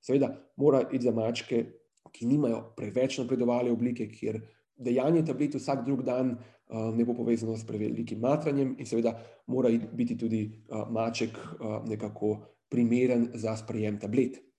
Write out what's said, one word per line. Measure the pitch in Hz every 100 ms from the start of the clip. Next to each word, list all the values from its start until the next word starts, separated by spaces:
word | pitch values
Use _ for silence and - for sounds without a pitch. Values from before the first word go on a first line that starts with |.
seveda | - 135 131 - - -
mora | 143 135 120
iti | 135
za | 120
mačke, | 113 110 117 - 117 113 - _ _ -
ki | - 120
nimajo | 147 135 110 110 -
preveč | 104 98 135 135
napredovale | 123 127 120 120 123
oblike, | 113 120 120 107
kjer | - 110 110 110 _ _ _
dajanje | 123 123 135 170
tablet | 160 127 143
vsak | 135 - 135 120
drug | 135
dan, | 117 127 131
eh, | 113 - _ _ 110 110
ne | 113
bo | 117
povezano | 120 - 113 110 110
s |
prevelikim | 110 104 107 113 117 107
matranjem | 123 151 160 139 135 131
in | 123
seveda | 113 113 110 - - -
mora | 127 120
iti, | 113 113
biti | 117 117 117
tudi, | 117 110
eh, | 104 - - 110 107
maček, | 110 113 117 117
eh, | - - - 117 107 113
nekako | 107 110 107 104 107 - _ _
primeren | 120 120 120 123 120 117
za | 113 110 113
sprejem | 110 113 107 101
tablet. | 101 120 123 - -